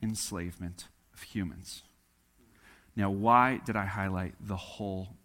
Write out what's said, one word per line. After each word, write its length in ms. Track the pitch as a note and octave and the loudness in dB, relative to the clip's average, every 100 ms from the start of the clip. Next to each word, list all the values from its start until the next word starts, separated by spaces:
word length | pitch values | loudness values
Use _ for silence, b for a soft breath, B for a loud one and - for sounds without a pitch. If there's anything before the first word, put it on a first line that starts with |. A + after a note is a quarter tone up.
enslavement 840 | A2 G#2+ - F#2+ F2 - F2 F2+ - _ _ | -4 -2 -4 -4 -6 -6 -10 -10 -16 _ _
of 80 | - | -20
humans. 600 | - G#2+ F2 D#2+ - - - _ _ _ _ _ - b b b b | -8 -4 -4 -6 -14 -16 -18 _ _ _ _ _ -20 b b b b
Now, 160 | A2 G2 | -2 0
why 520 | G2 A2+ A#2+ B2+ C3 | 2 8 8 8 4
did 100 | - | 0
I 120 | G#2+ G2 | 0 0
highlight 480 | G#2 G2 F#2 F#2 - | -2 -2 -2 -4 -6
the 180 | G#2+ F#2 | -6 -6
whole 600 | - - G2+ F#2+ F2+ - | -8 -8 -6 -6 -8 -14